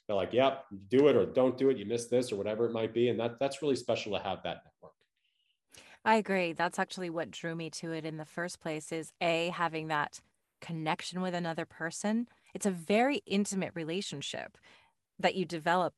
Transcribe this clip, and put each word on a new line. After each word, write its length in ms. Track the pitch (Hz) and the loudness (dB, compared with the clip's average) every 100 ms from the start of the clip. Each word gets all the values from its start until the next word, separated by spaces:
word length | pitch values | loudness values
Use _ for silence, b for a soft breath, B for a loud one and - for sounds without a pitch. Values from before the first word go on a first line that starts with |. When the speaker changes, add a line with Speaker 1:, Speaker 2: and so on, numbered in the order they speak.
| - | -4
Speaker 1:
they're 80 | 101 | -2
like, 180 | 92 | 0
"Yep, 320 | 113 135 - - 98 98 | 4 4 2 -6 -16 2
do 200 | 123 143 | 6 8
it 60 | 120 | 8
or 120 | 92 | 4
don't 300 | - 127 120 | 4 4 4
do 120 | 135 | 2
it. 80 | 123 | 2
You 80 | 101 | 0
missed 240 | 117 - | -4 0
this," 220 | 123 127 | 0 2
or 60 | 101 | -2
whatever 280 | 101 110 117 | -2 0 0
it 60 | |
might 180 | 113 110 | 0 -2
be. 160 | 113 120 | 2 2
And 100 | 107 | 2
that, 180 | 117 117 | -2 -2
that's 220 | 135 - | -4 -2
really 140 | 151 123 | 0 0
special 380 | - 110 110 95 | 0 -2 -2 -4
to 60 | |
have 180 | 98 90 | -4 -4
that 200 | 87 85 - | -6 -8 -12
network. 280 | _ 92 _ _ _ _ _ _ _ _ B B B | _ -20 _ _ _ _ _ _ _ _ B B B
Speaker 2:
I 120 | 226 220 | 4 4
agree. 380 | 202 190 175 | 4 0 0
That's 260 | 160 170 - | 0 0 0
actually 300 | 185 - 180 | -2 -4 -6
what 220 | 165 135 | -4 -4
drew 240 | - 170 165 | -6 -6 -4
me 140 | 160 | -6
to 200 | - 170 | -8 -6
it 140 | 160 156 | -6 -6
in 120 | 156 | -8
the 80 | 151 | -10
first 340 | - 175 - | -8 -8 -6
place, 320 | 170 156 - | -6 -6 -6
is 200 | 165 156 - | -8 -8 -2
A, 280 | 175 165 170 | 2 2 0
having 380 | 170 170 160 156 | 0 -2 -2 -2
that 340 | 151 147 - _ _ _ _ | 0 -2 -6 _ _ _ _
connection 600 | - 165 156 175 - 180 | -10 -6 -2 -4 -4 -4
with 120 | 185 | -2
another 320 | 175 170 165 165 | -2 -4 -4 -6
person. 640 | - 165 - 208 226 240 b b | -6 -8 -4 -2 0 -2 b b
It's 120 | 190 208 | -4 -2
a 60 | |
very 460 | 180 160 208 254 277 - | -2 2 2 4 0 -2
intimate 460 | 196 208 190 165 170 | 0 0 -2 -4 -4
relationship 800 | 156 175 208 143 - - - - b b b b _ - | -6 -4 -6 -8 -8 -8 -10 -14 b b b b _ -2
that 160 | 190 - | -2 0
you 100 | 165 | -2
develop 500 | 170 160 180 165 | -2 2 2 2